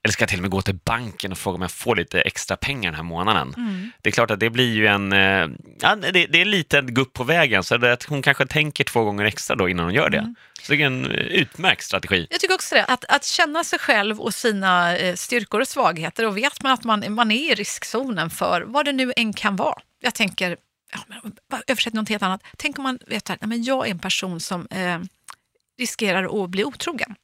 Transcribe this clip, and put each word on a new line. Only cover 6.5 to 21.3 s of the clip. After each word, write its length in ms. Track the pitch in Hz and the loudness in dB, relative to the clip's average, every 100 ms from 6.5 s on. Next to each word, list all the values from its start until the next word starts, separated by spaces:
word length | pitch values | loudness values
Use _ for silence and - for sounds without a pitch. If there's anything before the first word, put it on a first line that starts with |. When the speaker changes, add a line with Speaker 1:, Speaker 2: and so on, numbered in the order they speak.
| 202 151 143 | 2 2 0
Speaker 1:
en 160 | 131 | 2
gupp 180 | 120 131 | 0 -2
på 120 | - | -4
vägen, 400 | 123 170 147 98 | 0 2 4 2
så 120 | 92 120 | 2 2
det, 160 | 120 | 4
att 100 | 123 | 2
hon 200 | - 147 | -2 0
kanske 240 | 135 139 - | 2 2 2
tänker 380 | 151 151 - | 0 0 -2
två 200 | 135 120 | 0 2
gånger 200 | 107 101 | 2 2
extra 320 | 104 - - 87 | 0 0 -4 0
då 120 | 92 | 2
innan 160 | 90 | 2
hon 100 | 85 | 2
gör 160 | 110 160 | 2 2
det. 80 | - | 0
Speaker 2:
Mm. 160 | 226 240 - - | -2 -10 -20 -18
Speaker 1:
Så 100 | - | -2
det 100 | 147 | 2
är 40 | 143 | 2
en, 180 | 131 131 | 0 -2
eh, 0 | - - | -2 0
utmärkt 580 | - 143 - 180 - | 0 0 0 0 0
strategi. 420 | - 95 - 92 80 | -2 -4 0 -2 0
Speaker 2:
Jag 100 | 339 | -2
tycker 140 | 349 | 0
också 200 | 370 - | 0 2
det, 100 | 269 | 2
att, 200 | 196 254 - | 2 -2 2
att 160 | 285 | 0
känna 400 | - - 330 311 | 2 0 2 0
sig 140 | 330 349 | -2 -4
själv 420 | - 226 202 214 | 2 2 2 -2
och 140 | 226 | -4
sina, 640 | - 240 202 190 180 175 175 | -2 0 2 4 4 4 2
eh, 160 | 180 | -2
styrkor 460 | 180 - 240 202 208 | -2 -2 -2 0 -2
och 80 | 262 | -2
svagheter, 580 | 294 202 170 160 - 226 | 2 2 2 -6 -2 -2
och 100 | 196 | 0
vet 260 | 277 - | -2 -2
man 100 | 269 | 0
att 120 | 254 | 0
man, 300 | 233 214 202 | 2 0 0
man 160 | 214 226 | 0 2
är 200 | 226 320 | 2 2
i 20 | |
riskzonen 760 | 208 202 - - 233 269 190 160 | 0 0 -8 -4 -4 -2 -2 -4
för 300 | - 180 175 | -2 0 0
vad 220 | 175 269 | 0 -2
det 80 | 285 | 0
nu 200 | 269 254 254 | 0 0 0
än 160 | 226 | -2
kan 240 | - 208 190 | 0 -2 0
vara. 220 | 285 - _ _ | -2 -2 _ _
Jag 140 | 247 | -4
tänker, 420 | - 202 - 180 170 _ _ _ | 0 -2 0 -4 -4 _ _ _
ja, 60 | 196 - | -12 -10
men 260 | 220 220 | -16 -16